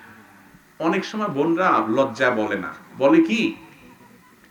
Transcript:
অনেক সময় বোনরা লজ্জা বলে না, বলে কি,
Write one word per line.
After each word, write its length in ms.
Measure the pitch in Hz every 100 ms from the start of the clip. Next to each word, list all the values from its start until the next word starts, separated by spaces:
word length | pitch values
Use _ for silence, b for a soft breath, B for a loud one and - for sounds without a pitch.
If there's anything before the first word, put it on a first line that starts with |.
| - - - - - - _ -
অনেক 260 | 160 190
সময় 240 | - 214 208
বোনরা 540 | 139 160 170 185 123 110
লজ্জা 420 | 123 135 113 127
বলে 280 | 110 104 98
না, 160 | 80 - - -
বলে 240 | 139 165
কি, 320 | 165 - - - - - - - - - _ _ -